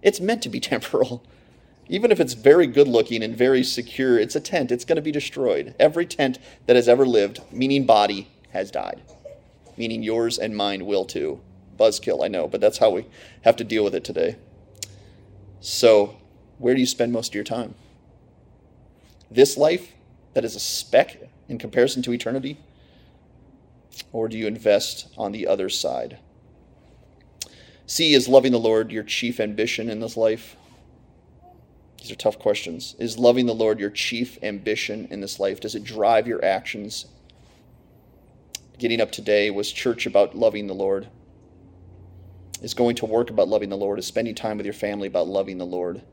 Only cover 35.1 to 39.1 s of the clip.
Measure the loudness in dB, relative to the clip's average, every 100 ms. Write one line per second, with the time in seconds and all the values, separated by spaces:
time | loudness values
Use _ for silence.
35.1 | -12 -12 -4 -4 -4 -8 -10 -10 0 4
36.1 | 4 2 -2 0 0 -4 -12 -10 -12 -14
37.1 | -20 _ _ _ _ _ _ _ _ _
38.1 | _ _ _ _ -20 _ -8 -4 -2 -2